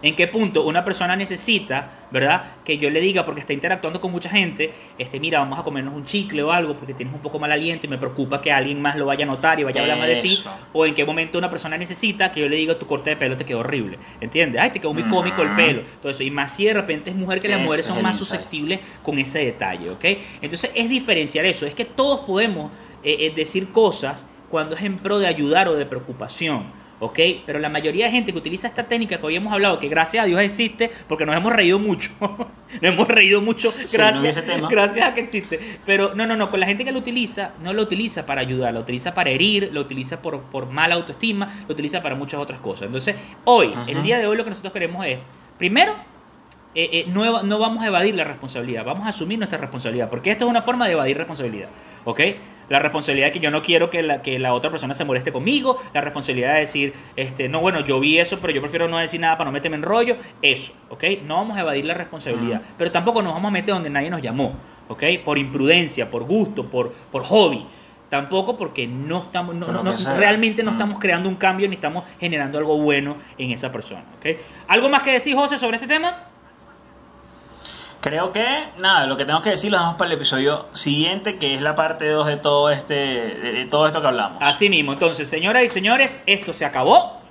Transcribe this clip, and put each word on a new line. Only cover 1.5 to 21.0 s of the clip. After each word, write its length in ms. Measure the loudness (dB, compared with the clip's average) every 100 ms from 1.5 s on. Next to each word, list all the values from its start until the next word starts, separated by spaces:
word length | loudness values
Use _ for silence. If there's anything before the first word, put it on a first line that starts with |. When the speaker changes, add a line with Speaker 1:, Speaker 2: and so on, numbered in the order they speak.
| 0 0 -6 -6 -16 -4
Speaker 1:
verdad, 320 | 0 4 2 0 -16 -4
que 140 | 0
yo 100 | 2
le 100 | 2
diga, 240 | 2 2
porque 160 | -2 -6
está 140 | -4
interactuando 480 | -4 0 0 -2 -4
con 100 | -4
mucha 200 | -6 0
gente, 420 | 2 2 0 -4 -4 -20 -12
este, 220 | -8 -4
"Mira, 180 | 0 2
vamos 220 | 2 -2
a 40 |
comernos 300 | -4 -4 -6
un 120 | -8 -4
chicle 360 | -4 -2 -2
o 100 | 2
algo 220 | 2 0 -4
porque 200 | -8 -10
tienes 180 | -8
un 60 | -8
poco 180 | -8 -6
mal 140 | 0
aliento 340 | 0 0 -4 -6
y 40 |
me 80 | -6
preocupa 420 | -6 -4 -2 -2
que 100 | 2
alguien 300 | 2 2 0
más 140 | -2 0
lo 100 | -2
vaya 200 | 0 -2
a 20 |
notar 320 | 0 2 2
y 40 |
vaya 160 | 0 0
a 40 |
hablar 160 | 0 0
mal 80 | 2
de 80 | 2
ti"? 100 | 2 0
Speaker 2:
Eso. 80 | -2 -14 -8
Speaker 1:
¿O 140 | 2 2
en 80 | 4
qué 100 | 0
momento 320 | 0 -2 -2
una 140 | -4
persona 260 | -4 -6 -8
necesita 540 | -8 -4 -4 0 0
que 80 | 2
yo 100 | 0
le 60 | 2
diga, 240 | 0 -2
"Tu 80 | -2
corte 240 | -4 -2
de 40 | -2
pelo 220 | -2 -2
te 80 | -4
quedó 140 | -4
horrible"? 400 | -2 -2 -4 -8 -16 -12
¿Entiendes? 400 | -4 0 2 2
"Ay, 120 | 0
te 80 | 0
quedó 120 | -4
muy 120 | -2
cómico 400 | 0 2 2 0
el 60 | 0
Speaker 2:
Ujú. 80 | 4
Speaker 1:
pelo". 240 | 4 2 -4 -10
Todo 80 | -10
eso. 120 | -6
Y 80 | -4
más 200 | -4 -6
si 140 | 0 2
de 80 |
repente 380 | 2 -2 -4 -4
es 40 | -6
mujer, 240 | -4 -4
que 80 | 0
las 100 | 0
Speaker 2:
Ese 80 | 2
Speaker 1:
mujeres 200 | 0 0
Speaker 2:
es 20 |
Speaker 1:
son 100 | 0
Speaker 2:
el 60 |
Speaker 1:
más 100 | 0 0
Speaker 2:
insight. 100 | -4 -8
Speaker 1:
susceptibles 380 | -8 -6 -4 -4 -6 -10
con 160 | -4 -2
ese 180 | -2 0 0
detalle, 460 | 0 -4 -4 -8
¿ok? 140 | -2 0 0 -4 -12
Entonces 300 | -10 -6 -4
es 160 | -2 0
diferenciar 560 | -2